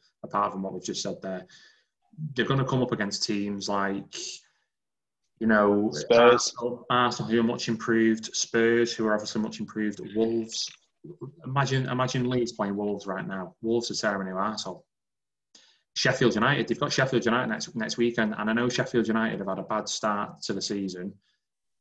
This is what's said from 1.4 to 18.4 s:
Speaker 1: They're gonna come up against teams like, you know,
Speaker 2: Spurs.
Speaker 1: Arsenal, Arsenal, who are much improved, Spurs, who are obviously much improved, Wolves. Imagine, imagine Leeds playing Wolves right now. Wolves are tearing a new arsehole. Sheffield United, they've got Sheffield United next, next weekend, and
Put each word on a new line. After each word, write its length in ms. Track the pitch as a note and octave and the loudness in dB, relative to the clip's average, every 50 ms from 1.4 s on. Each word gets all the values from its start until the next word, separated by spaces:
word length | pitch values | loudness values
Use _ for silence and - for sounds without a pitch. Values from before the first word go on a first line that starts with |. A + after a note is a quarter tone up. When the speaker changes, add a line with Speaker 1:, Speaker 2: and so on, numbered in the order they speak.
| F2+ - - - - - _ _ _ _ _ _ _ _ _ - D#3 D3 - | -10 -14 -20 -20 -20 -20 _ _ _ _ _ _ _ _ _ -10 -10 -6 -2
Speaker 1:
They're 120 | - A2+ | -2 0
gonna 180 | - C3+ C3+ C3 | 2 2 2 2
come 180 | - C3+ B2+ B2 | 2 2 2 2
up 100 | - A2+ | 0 0
against 320 | G#2+ G#2 G2+ - - - | -2 -2 -4 -2 -4 -4
teams 440 | - G#2+ G2+ G#2 G2+ G2+ G2 F#2+ G#2 | -2 -2 -2 -2 -4 -4 -6 -4 -4
like, 480 | G2+ G2+ G2 G2 G2 G2 G2+ - - - - - - - - _ _ _ _ _ _ _ _ _ _ _ _ _ _ _ _ _ _ _ | -2 -2 0 -2 -2 -4 -6 -10 -12 -12 -12 -12 -14 -16 -20 _ _ _ _ _ _ _ _ _ _ _ _ _ _ _ _ _ _ _
you 80 | A2+ | 2
know, 440 | A2+ A2 G#2+ G#2 G2+ G#2 G#2 G#2+ A2+ B2 | 4 6 6 6 6 6 4 2 0 -2
Speaker 2:
Spurs. 260 | - - - A#2+ A#2 | -4 0 4 6 8
Speaker 1:
Arsenal, 680 | A#2+ A#2+ B2 A#2 - - - - A#2 B2 A#2+ A#2+ - - | 10 10 8 8 4 -2 -4 -4 -4 -4 -4 -6 -4 0
Arsenal, 400 | B2 B2 B2 A#2+ A#2 - A2 G#2 | 2 2 4 2 0 -2 -2 0
who 100 | A2+ A#2 | 2 2
are 40 | A2+ | 4
much 240 | A#2 B2 B2 - - | 2 0 -2 -2 -2
improved, 680 | A2+ A2 - - A2+ A2+ A2+ A2+ A2 A2 A2 - - | -2 -2 0 2 4 4 6 4 4 2 -2 -6 -6
Spurs, 580 | - - - - A2+ A2+ A#2 A#2 A#2 A#2+ A#2 - | -6 -6 0 2 2 4 4 4 4 2 2 0
who 140 | - A2 | 0 0
are 80 | A2 G#2+ | 0 2
obviously 260 | G#2 G#2+ - - A2 | 0 -2 -4 -4 -2
much 200 | G#2+ A2 - - | -4 -4 -4 -8
improved, 400 | G#2+ - - A2 G#2+ G#2 G#2 - - F#2+ G2+ | -10 -8 -4 -4 -4 -4 -4 -6 -10 -6 0
Wolves. 520 | A2 A2+ A2+ A#2 A#2 A2 A2+ - - - - - - _ _ _ _ - D#3 - - C#3 C3+ - - - | 0 2 2 2 0 -2 -4 -6 -8 -8 -8 -10 -16 _ _ _ _ -20 -20 -16 -14 -14 -14 -14 -12 -10
Imagine, 440 | C3 C3 C#3+ C#3 C3+ C3+ C3 C3 B2+ | -4 0 0 0 2 2 0 0 -2
imagine 400 | B2 B2+ C3 B2+ - C3 B2 B2+ | -2 -2 -2 0 0 0 0 2
Leeds 240 | B2+ B2 A#2+ A2+ - | 2 0 0 -2 -2
playing 220 | - G#2 G2+ G2 | -4 -2 -2 -2
Wolves 300 | G2+ G#2 G#2 G2+ F#2+ - | -2 -2 -2 -2 -4 -4
right 200 | G2 F#2 F#2 F2+ | -6 -6 -6 -6
now. 280 | F2+ F#2+ F#2+ F2+ F2+ - _ A2+ | -6 -8 -8 -8 -10 -12 _ -2
Wolves 280 | A2+ A#2 A#2+ A#2 - | 0 0 0 0 -2
are 40 | G#2+ | -4
tearing 320 | - - G#2+ G2+ F#2+ F#2+ | -2 0 0 0 0 -4
a 40 | F#2 | -4
new 60 | F#2 | -4
arsehole. 460 | F#2 G2 G#2+ G#2+ G2+ - F#2+ F2 - - _ _ _ _ _ _ _ _ _ _ _ _ _ _ - _ _ _ _ _ _ _ | -2 -2 -2 -4 -6 -8 -10 -10 -12 -16 _ _ _ _ _ _ _ _ _ _ _ _ _ _ -20 _ _ _ _ _ _ _
Sheffield 400 | - - C3 A#2+ - B2+ A2+ F#2+ | -2 0 0 2 4 4 4 4
United, 340 | G#2+ A2+ C3+ C#3+ B2+ A2+ - | 4 4 4 4 2 0 -2
they've 100 | A#2 - | -2 -2
got 140 | D3 C#3+ - | -2 -2 2
Sheffield 320 | - C3+ C3 C3 A#2 - | 0 2 2 2 2 2
United 240 | A#2 A2+ B2 B2+ A2+ | 2 2 2 0 -2
next, 260 | A2 - - - - | -4 -6 -6 -8 -6
next 220 | A#2 A2+ A2+ - | -6 -6 -4 0
weekend, 380 | - A#2+ A#2+ A#2 - A2 G#2+ G#2+ | 2 2 2 2 2 0 0 -2
and 100 | - | -2